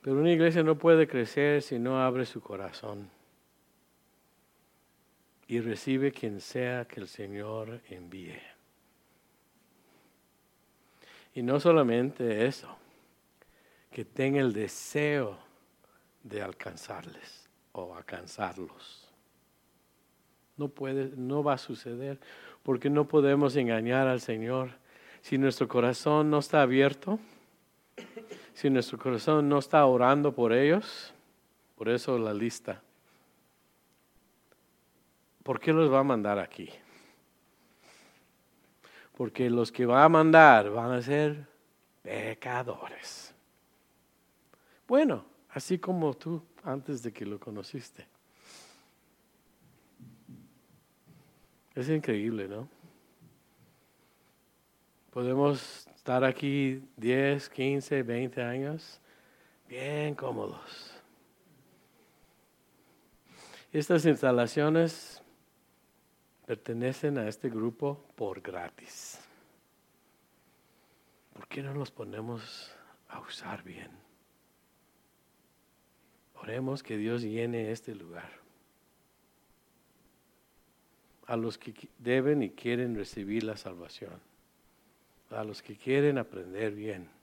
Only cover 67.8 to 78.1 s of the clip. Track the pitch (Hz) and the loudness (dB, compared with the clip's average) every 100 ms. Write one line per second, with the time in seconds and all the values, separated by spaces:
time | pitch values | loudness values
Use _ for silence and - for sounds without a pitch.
67.8 | 143 143 - - 104 95 92 92 85 - | -6 -6 -14 -8 -8 -8 -10 -10 -12 -16
68.8 | - - - - - _ _ _ _ _ | -20 -18 -18 -20 -20 _ _ _ _ _
69.8 | _ _ _ _ _ _ _ _ _ _ | _ _ _ _ _ _ _ _ _ _
70.8 | _ _ _ _ _ - - 143 139 139 | _ _ _ _ _ -20 -14 -12 -10 -8
71.8 | 135 - 104 104 113 117 107 - - - | -10 -12 -12 -10 -10 -10 -12 -18 -20 -20
72.8 | - _ _ - - - 190 202 180 170 | -20 _ _ -18 -16 -16 -12 -14 -14 -18
73.8 | - - _ _ _ _ _ _ _ _ | -20 -20 _ _ _ _ _ _ _ _
74.8 | _ _ _ _ _ _ _ _ _ _ | _ _ _ _ _ _ _ _ _ _
75.8 | _ _ _ _ _ - - 117 131 139 | _ _ _ _ _ -20 -10 -8 -6 -8
76.8 | - 107 107 120 113 110 117 117 110 113 | -8 -6 -4 -4 -4 -4 -4 -4 -6 -8
77.8 | - 104 85 | -10 -16 -16